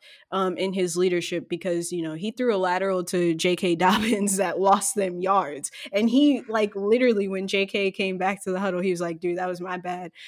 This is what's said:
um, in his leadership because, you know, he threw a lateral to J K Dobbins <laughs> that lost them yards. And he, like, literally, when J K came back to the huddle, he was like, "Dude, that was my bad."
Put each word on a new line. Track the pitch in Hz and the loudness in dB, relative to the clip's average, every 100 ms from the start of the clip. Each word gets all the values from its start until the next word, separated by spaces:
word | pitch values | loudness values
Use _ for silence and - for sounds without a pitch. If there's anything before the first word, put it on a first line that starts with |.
| - - - | -20 -20 -6
um, | 190 190 175 | -2 -2 -2
in | 190 | -2
his | 190 180 175 | -2 -2 0
leadership | 185 175 170 175 165 | 0 0 -2 -6 -6
because, | 170 190 170 170 | -6 -4 -4 -4
you | 175 | -6
know, | 160 | -6
he | 156 208 | -6 -6
threw | 220 247 196 | -2 0 0
a | |
lateral | 180 180 196 185 | 0 0 0 -2
to | 175 180 175 160 | 0 0 2 2
J | 180 180 | 0 0
K | 185 165 | 0 2
Dobbins | 180 208 220 214 202 190 | 4 4 2 0 0 0
<laughs> | |
that | 170 170 | 0 2
lost | 196 202 - 208 | 4 4 2 -2
them | 190 175 | -2 0
yards. | 185 196 147 143 - - - | 2 2 0 -4 -10 -12 -4
And | 202 226 | 0 4
he, | 262 294 247 226 | 6 6 4 0
like, | 220 208 196 | 0 0 0
literally, | 202 247 254 208 196 | 2 4 4 2 0
when | 190 190 | -2 -2
J | 196 196 | 0 0
K | 208 196 | 0 -2
came | 190 190 185 | -2 -4 -2
back | 185 196 196 | -2 -2 -4
to | |
the | 185 | -2
huddle, | 202 180 | -2 0
he | 190 | 0
was | 175 | 0
like, | 175 165 | -4 -4
"Dude, | 175 175 | -4 -4
that | 185 | -4
was | 175 | -6
my | 180 180 | -8 -8
bad." | 180 180 175 - | -6 -8 -10 -16